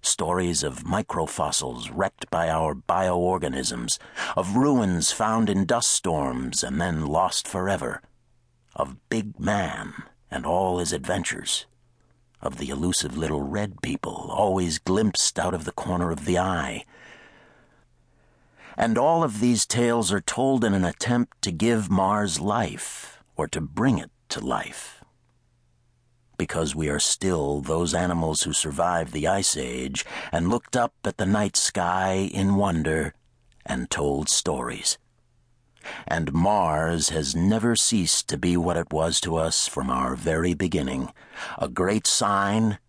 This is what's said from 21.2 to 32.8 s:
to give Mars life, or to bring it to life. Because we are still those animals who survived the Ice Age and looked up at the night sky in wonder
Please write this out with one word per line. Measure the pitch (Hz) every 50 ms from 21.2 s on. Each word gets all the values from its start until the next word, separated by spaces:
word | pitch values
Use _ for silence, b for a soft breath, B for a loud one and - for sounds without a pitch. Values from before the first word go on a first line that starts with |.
| 120 - - _
to | - 101
give | 85 78 107 117 120 110 104 90
Mars | 98 92 95 95 101 104 104 98 80 76
life, | 82 101 104 120 110 73 - - - - - - - - - - - _ _
or | - 156
to | 147 - -
bring | 80 71 73 - 117 139 123 -
it | - - _ _ _ _
to | - -
life. | - 131 123 - - - - - - - - - - _ _ _ _ _ _ _ _ _ _ _ _ _ _ _ _ _ _ _ _ _ _ _ _ _ _
Because | _ 82 - - 82 80 73 73
we | 78 78 73
are | 71 73
still | - - - - - 95 90 82 71 69 73 73
those | 69 73 80 82 87 82 78
animals | 87 90 90 87 85 82 80 78 76
who | - 85
survived | 73 - - 80 71 71 85 87 90 85 82 69
the | - 78 73 80
Ice | 95 98 92 - -
Age | 76 67 62 60 64 64 67 67 - B B B B B B
and | - 85 85 90
looked | 110 120 - - -
up | 127 120 117 _ _ _
at | 101 -
the | - 101
night | 92 101 107 104 98 -
sky | - - - - 101 90 87 90 92 95 95 95 95 98 95
in | - 98 98 98 101
wonder | 98 104 98 85 82